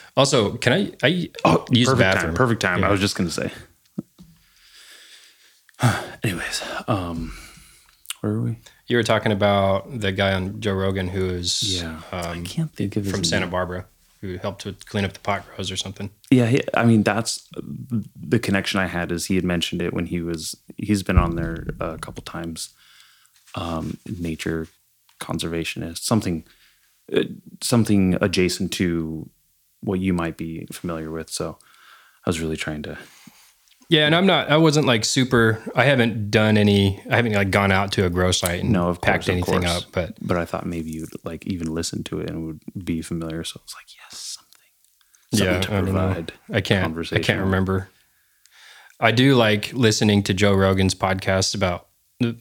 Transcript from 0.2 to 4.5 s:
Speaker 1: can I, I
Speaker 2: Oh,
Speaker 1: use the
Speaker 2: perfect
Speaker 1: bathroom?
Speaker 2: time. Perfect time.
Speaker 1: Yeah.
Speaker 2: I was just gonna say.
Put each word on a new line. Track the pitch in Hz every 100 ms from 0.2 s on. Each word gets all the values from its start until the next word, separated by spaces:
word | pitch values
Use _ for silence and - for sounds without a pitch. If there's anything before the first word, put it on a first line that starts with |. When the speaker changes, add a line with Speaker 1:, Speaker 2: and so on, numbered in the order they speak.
| 139 139 98 113
Speaker 1:
can | -
I, | 156 202 -
I | 135 180 170 -
Speaker 2:
Oh, | - 165 -
Speaker 1:
use | 113 123
the | 131
Speaker 2:
perfect | 95
Speaker 1:
bathroom? | 95 82
Speaker 2:
time. | 80
Perfect | 123 113
time. | 98 90
Speaker 1:
Yeah. | 98
Speaker 2:
I |
was | 101
just | 101 -
gonna | 87
say. | - - - - _ _ - - _ - _ _